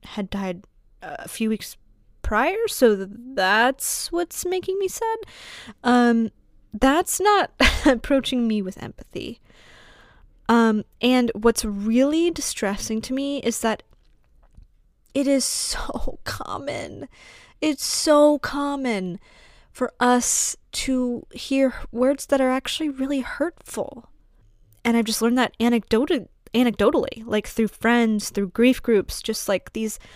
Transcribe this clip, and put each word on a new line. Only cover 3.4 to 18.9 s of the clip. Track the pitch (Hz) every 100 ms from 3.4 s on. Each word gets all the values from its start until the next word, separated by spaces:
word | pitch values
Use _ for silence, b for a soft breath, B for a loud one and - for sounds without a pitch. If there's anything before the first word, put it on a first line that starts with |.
| 185 214 247 269 - - -
what's | 339 339 -
making | 359 370 359 381
me | 381
sad. | - 466 453 415 B B B B B
Um, | 247 247 240 233 220 - _ _ _
that's | 208 269 302 359 -
not | 392 403 311 - 277
<laughs> | - 294
approaching | 240 - 277 - 254 233
me | 214
with | 185 -
empathy. | - - - - - 240 b b b b b b b b b _ -
Um, | 233 226 214 - -
and | 240 254 240
what's | - 233 226
really | 214 202 208 240 277 311 339
distressing | 330 - - 202 202 - 220
to | 226
me | 262 277 285
is | - 226
that | 233 208 - _ _ _ _ _ _ - - _ _ _ _
it | 262 277
is | 277
so | - - - - - 247 - -
<laughs> |
common. | - - - - 277 - - - 269 B B B B B
It's | 311 277
so | - - 330 294 294 294
common | - 285 285 285 262